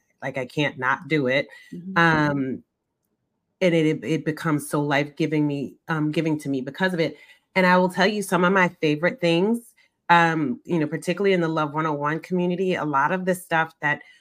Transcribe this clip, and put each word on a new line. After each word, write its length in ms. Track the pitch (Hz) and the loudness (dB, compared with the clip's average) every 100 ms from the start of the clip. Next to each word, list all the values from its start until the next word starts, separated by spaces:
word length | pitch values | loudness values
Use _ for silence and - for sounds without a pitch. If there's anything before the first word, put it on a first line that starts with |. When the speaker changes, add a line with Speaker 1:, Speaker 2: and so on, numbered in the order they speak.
| _ _ | _ _
Speaker 1:
like, 160 | 135 135 | -10 -8
I 80 | 127 | -6
can't 320 | - 139 123 | -2 -4 -2
not 300 | 127 135 139 | -2 -2 0
do 180 | 156 127 | 0 2
it. 220 | 135 - - - | 0 -2 -10 -16
Speaker 2:
Mm-hmm. 260 | 175 180 190 | -14 -4 2
Speaker 1:
Um, 640 | 170 156 147 139 131 110 - _ _ _ _ _ _ _ _ - | 4 4 2 0 -2 -6 -12 _ _ _ _ _ _ _ _ -2
and 140 | 185 | 2
it, 120 | 165 156 | 4 2
it, 180 | 156 | 0
it 200 | 113 156 | -2 -2
becomes 440 | 151 - 170 147 147 | -2 -4 -2 -2 -2
so 120 | 156 | -2
life-giving 640 | 147 139 147 - 156 151 147 | 0 0 -2 -2 -2 0 0
me, 300 | 143 123 - - | -2 -6 -10 -6
um, 240 | 160 151 | -2 -2
giving 260 | 156 160 151 | 0 -2 -2
to 80 | 151 | -4
me 120 | 135 | -6
because 320 | 135 - 190 | -6 -2 -2
of 60 | 175 | 0
it. 160 | 160 - - - _ | -2 -4 -18 -20 _
And 120 | 190 185 | 0 4
I 100 | 185 | 4
will 100 | 180 | 2
tell 180 | 190 196 | 2 0
you 160 | 214 | 0
some 220 | 196 175 | -2 2
of 80 | 180 | 2
my 160 | 190 175 | 4 2
favorite 520 | - 156 151 175 - | 0 -2 0 -2 -2
things, 540 | 170 165 202 233 - _ _ _ - | 0 2 2 0 -6 _ _ _ 2
um, 500 | 170 165 160 139 120 | 4 4 2 -2 -4
you 140 | - 170 | -4 -2
know, 80 | 147 | 0
particularly 460 | 156 170 175 202 | -2 -4 -2 2
in 80 | 185 | 2
the 80 | 165 | 2
Love 240 | 160 151 | 0 -2
one 140 | 147 160 | -2 -2
oh 60 | |
one 280 | 147 147 160 | -2 -2 -4
community, 540 | - 180 180 175 185 | -4 -2 -2 -2 -2
a 100 | 147 | -2
lot 280 | 151 139 143 | 0 0 0
of 120 | 185 | 0
the 100 | 185 | -2
stuff 400 | 180 - 165 160 - | -4 -2 -2 -2 -2
that, 220 | 147 147 - - | -4 -4 -6 -20